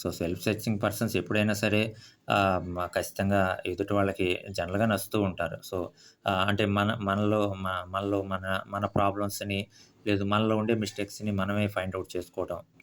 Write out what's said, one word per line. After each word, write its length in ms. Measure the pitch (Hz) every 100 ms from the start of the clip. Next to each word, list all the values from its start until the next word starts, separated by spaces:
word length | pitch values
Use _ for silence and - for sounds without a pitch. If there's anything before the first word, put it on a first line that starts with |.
So 80 | -
సెల్ఫ్ 320 | - 85 92
సెర్చింగ్ 360 | 117 101 - 104
పర్సన్స్ 340 | 107 - 110 95
ఎప్పుడైనా 360 | - 104 107
సరే, 420 | 104 107 107 113 - - - -
ఆ, 300 | 104 98 92
మ-, 260 | 90 87 87
ఖచ్చితంగా 760 | 92 - - 98 101 92 92 92
ఎదుటి 280 | 90 101
వాళ్ళకి 460 | 101 98 95 90 90 -
జనరల్‌గా 340 | 95 85 98 113
నచ్చుతూ 360 | 98 - 107
ఉంటారు. 540 | 95 90 82 85 - 92
So, 120 | 85 - - _ -
ఆ, 60 |
అంటే 320 | 95 98 101 104
మన, 320 | 101 104 117
మనలో 520 | 98 98 104 107 101 95
మ-, 260 | 95 92 90
మనలో 340 | 95 101 101
మన, 400 | 98 95 95 95 -
మన 180 | 101 101
ప్రాబ్లమ్స్‌ని, 840 | - 101 98 101 - 101 98 101 - - _ 107
లేదు 160 | 98
మనలో 340 | 101 104 110 110
ఉండే 160 | 107
మిస్టేక్స్‌ని 580 | 113 101 - 101 - 104
మనమే 360 | 98 95 101 104
ఫైండ్ 280 | 98 92 92
అవుట్ 220 | 90 90
చేసుకోవటం, 420 | 87 - 87 85 - -